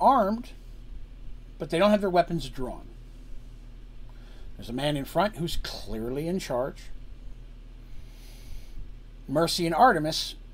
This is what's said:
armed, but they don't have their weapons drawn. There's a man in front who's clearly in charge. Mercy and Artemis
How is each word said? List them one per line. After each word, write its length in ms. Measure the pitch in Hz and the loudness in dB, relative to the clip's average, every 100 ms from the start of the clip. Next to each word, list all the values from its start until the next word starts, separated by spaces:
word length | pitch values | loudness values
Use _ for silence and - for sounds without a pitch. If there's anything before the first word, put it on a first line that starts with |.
armed, 500 | 214 269 196 226 - - - - - - - - - - - - | 8 8 6 2 -4 -12 -14 -14 -12 -10 -12 -10 -10 -10 -12 -10
but 120 | 156 | 0
they 80 | 165 | 6
don't 120 | 202 | 8
have 120 | 208 | 8
their 80 | 196 | 6
weapons 380 | 175 170 170 127 | 6 4 2 -2
drawn. 380 | - 123 90 - - - - - - - - - - - - - - - - - - | -4 -4 -6 -12 -14 -14 -14 -10 -10 -10 -14 -14 -14 -14 -12 -12 -14 -14 -12 -12 -10
There's 120 | 101 | -6
a 60 | |
man 220 | 123 147 143 | -2 0 0
in 100 | 135 | 0
front 300 | 165 208 - | 2 2 0
who's 200 | 165 - | 0 0
clearly 680 | - - 98 110 113 135 165 | -2 -6 -6 -4 -2 -2 -2
in 100 | 185 | -2
charge. 520 | - 123 135 - - - - - - - - - - - - - - - - - - - - - - - - - - | 0 0 0 -4 -10 -10 -10 -12 -12 -12 -12 -14 -16 -16 -12 -10 -10 -14 -14 -14 -10 -10 -8 -8 -8 -10 -14 -14 -2
Mercy 380 | 143 165 - | 2 4 4
and 100 | 170 | 2
Artemis 600 | - 254 170 156 - - - - | 8 8 8 4 0 -4 -8 -14